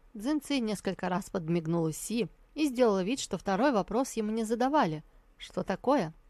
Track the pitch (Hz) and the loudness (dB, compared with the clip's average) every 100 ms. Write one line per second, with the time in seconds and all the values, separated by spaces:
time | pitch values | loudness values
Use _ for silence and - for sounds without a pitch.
0 | - 214 226 302 - 285 220 202 - 180 | -20 -8 -2 -2 0 -2 -2 -2 -4 -4
1 | 180 185 - 190 160 170 160 170 160 151 | -2 -4 -4 -6 -2 0 0 0 0 -2
2 | - 226 262 - _ 294 302 240 240 196 | -4 -4 -4 -8 _ -2 0 4 4 4
3 | 185 269 - 185 - 190 277 226 175 214 | 0 -4 -4 -6 -2 2 2 2 0 -2
4 | 269 - 214 226 220 226 254 302 196 151 | -2 -2 -4 -2 0 2 4 4 2 0
5 | - - _ - - - - 190 - 277 | -8 -20 _ -20 -8 -4 -4 -2 2 2
6 | 160 - | 2 -6